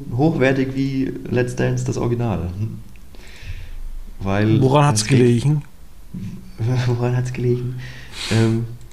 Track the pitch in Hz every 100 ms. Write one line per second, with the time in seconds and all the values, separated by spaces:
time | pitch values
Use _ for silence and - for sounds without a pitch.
0 | - 120 156 156 131 135 127 131 135 135
1 | 131 - - 123 123 - 127 127 123 120
2 | 120 120 120 90 85 90 107 110 - -
3 | - - - - - - - - - -
4 | - - 98 98 107 110 131 139 147 107
5 | 110 131 123 120 127 151 - - - -
6 | - 185 - - - - 113 127 123 120
7 | 120 123 127 - 123 123 123 - - -
8 | - - - 110 113 113 117 - -